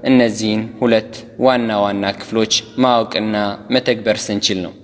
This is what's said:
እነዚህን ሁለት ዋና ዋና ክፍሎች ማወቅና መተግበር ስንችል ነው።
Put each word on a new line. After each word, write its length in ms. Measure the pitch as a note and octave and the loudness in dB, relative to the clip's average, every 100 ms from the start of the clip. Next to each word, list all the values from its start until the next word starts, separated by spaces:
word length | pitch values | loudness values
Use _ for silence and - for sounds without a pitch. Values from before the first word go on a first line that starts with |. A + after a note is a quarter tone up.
እነዚህን 600 | C#3 C3 A#2 G#2 G#2+ G#2+ A2 - | 4 4 4 2 -2 -2 -4 -2
ሁለት 360 | B2 A2+ A2 - - - | 2 2 0 -16 -16 0
ዋና 400 | B2 B2 A#2 G#2+ | 2 2 0 0
ዋና 320 | G2+ G2+ G2 | 0 0 -2
ክፍሎች 400 | G2+ - A2 A2 - - - | -4 -4 -2 0 -2 -4 0
ማወቅና 580 | B2+ A#2+ A2 - G#2+ G#2+ G#2 G2+ - | 4 4 2 -2 -2 -2 -2 -6 -2
መተግበር 500 | B2+ B2+ A2+ G#2 G#2+ | 0 0 -2 0 -2
ስንችል 420 | - G2+ - G2 | 0 -2 -2 -2
ነው። 140 | E2+ - | -6 -12